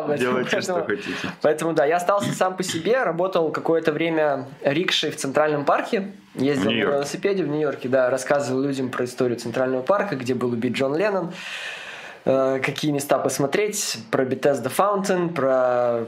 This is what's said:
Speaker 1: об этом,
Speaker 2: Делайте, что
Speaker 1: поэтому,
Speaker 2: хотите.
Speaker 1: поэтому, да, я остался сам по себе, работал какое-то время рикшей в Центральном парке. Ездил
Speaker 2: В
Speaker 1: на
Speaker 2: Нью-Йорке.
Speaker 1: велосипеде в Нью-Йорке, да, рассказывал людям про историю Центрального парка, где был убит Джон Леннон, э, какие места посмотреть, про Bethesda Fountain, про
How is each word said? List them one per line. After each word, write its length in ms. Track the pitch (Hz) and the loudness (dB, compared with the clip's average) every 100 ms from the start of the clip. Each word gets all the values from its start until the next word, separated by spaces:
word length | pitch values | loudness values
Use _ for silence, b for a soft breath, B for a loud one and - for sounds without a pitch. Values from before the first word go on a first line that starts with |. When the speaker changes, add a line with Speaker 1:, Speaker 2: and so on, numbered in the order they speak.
Speaker 1:
об 60 | 151 | 0
этом, 80 | 147 | 0
Speaker 2:
Делайте, 400 | 123 127 120 202 | 0 0 0 -2
что 120 | 185 | -2
Speaker 1:
поэтому, 120 | 175 - 101 | -2 -2 -4
Speaker 2:
хотите. 320 | - - - - | -4 -6 -8 0
Speaker 1:
поэтому, 300 | 147 156 165 | 2 2 0
да, 100 | 156 147 | 2 2
я 100 | 175 | 2
остался 360 | 175 202 135 | 2 2 0
сам 220 | 139 185 185 | 0 0 -2
по 60 | |
себе, 400 | 180 165 165 254 | -4 -2 0 2
работал 480 | 202 165 185 180 160 | 0 0 0 2 0
какое-то 420 | 147 135 165 160 | -2 0 2 2
время 540 | 147 165 160 151 135 131 - | 0 0 2 2 0 -4 -4
рикшей 480 | 139 143 185 - 151 | 0 0 0 0 -2
в 60 | 147 | -4
Центральном 480 | 139 135 156 147 - | 0 2 2 2 2
парке. 460 | 226 277 220 196 - - | 2 0 -2 -4 -10 -10
Ездил 280 | - 131 139 | -2 0 2
Speaker 2:
В 20 | 107 | 0
Speaker 1:
на 40 | |
Speaker 2:
Нью-Йорке. 240 | 113 101 143 | 2 2 0
Speaker 1:
велосипеде 460 | 143 170 196 196 | -2 -2 0 0
в 40 | 147 | 0
Нью-Йорке, 400 | 151 147 - 127 | 0 -2 -2 0
да, 200 | 131 127 | 2 2
рассказывал 520 | 131 - 143 127 131 | 2 2 0 2 0
людям 260 | 139 135 127 | 0 -2 -2
про 140 | - | -2
историю 340 | 123 - 127 117 | -4 0 0 0
Центрального 440 | 120 123 131 131 | -2 -2 0 0
парка, 340 | 127 202 202 135 | 2 2 0 -4
где 180 | 120 | -2
был 180 | 120 123 | -2 -2
убит 200 | 120 127 | 0 -2
Джон 200 | 110 135 156 | 0 0 2
Леннон, 360 | 208 190 170 B B B B B B B B B | 0 0 -4 B B B B B B B B B
э, 360 | - 135 131 135 | 2 4 2 0
какие 300 | 139 147 151 | -2 -2 0
места 260 | 143 139 139 | 0 2 2
посмотреть, 800 | 139 - 139 202 208 202 - 117 - | 2 0 0 0 -2 -2 -4 -6 -2
про 140 | - | 0
Bethesda 460 | 127 127 147 135 123 | 0 2 2 2 0
Fountain, 540 | - 196 202 196 185 170 | 0 2 2 0 0 0
про 720 | 165 135 131 127 123 120 117 | 0 2 2 2 2 2 0